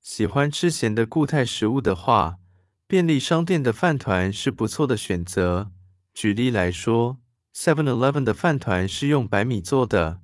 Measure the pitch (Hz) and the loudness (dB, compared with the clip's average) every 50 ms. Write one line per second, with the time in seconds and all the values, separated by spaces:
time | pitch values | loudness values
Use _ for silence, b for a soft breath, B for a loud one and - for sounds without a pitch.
0 | _ - - - 110 98 95 139 143 147 143 - - 175 156 - - 113 104 113 | _ -16 -4 -4 -4 -2 0 0 0 0 -2 -2 -2 -2 0 0 -2 -2 0 0
1 | 113 110 - 160 151 143 - 147 127 117 - - 110 107 123 135 117 - 95 90 | -2 0 0 0 0 2 2 0 0 -2 -2 -2 0 0 0 0 0 0 -2 0
2 | - - 120 104 90 82 87 - _ _ _ _ _ _ _ _ _ _ - 185 | 0 2 2 4 2 0 -4 -10 _ _ _ _ _ _ _ _ _ _ 2 2
3 | 175 165 156 135 - - 170 165 170 170 190 165 135 123 107 - - 180 156 135 | 4 4 2 2 2 0 0 0 2 0 0 0 2 0 0 2 0 0 0 0
4 | - - 98 92 92 95 98 - - 143 127 - 110 107 - - 156 127 127 101 | 0 0 0 2 2 0 -2 -2 -4 -4 -2 -2 -4 -4 0 -2 0 0 0 -2
5 | - - 98 87 87 90 - 98 92 90 87 90 101 101 - - - _ _ _ | -2 -4 -4 -4 -4 -4 -2 0 0 2 0 -2 -4 -6 -12 -20 -20 _ _ _
6 | _ _ _ - - 110 101 104 123 127 120 104 90 90 87 - - - 113 117 | _ _ _ -4 -2 -2 0 0 0 0 2 2 0 0 -2 -2 -2 0 2 2
7 | 117 120 131 - _ _ _ _ _ _ _ - - - 156 147 156 139 127 113 | 0 0 -4 -8 _ _ _ _ _ _ _ -2 0 0 2 2 2 0 0 2
8 | 123 135 139 143 135 113 104 - - 175 156 131 - - 98 90 95 98 - - | 2 2 2 2 0 0 0 2 2 0 0 0 0 0 0 0 0 -2 -4 -2
9 | - 143 147 139 120 107 - 101 104 123 123 101 85 - - 135 127 107 - 95 | 0 2 2 2 0 0 0 0 0 0 -2 -4 -2 0 2 2 2 2 2 2
10 | 82 80 85 92 | 2 0 -2 -8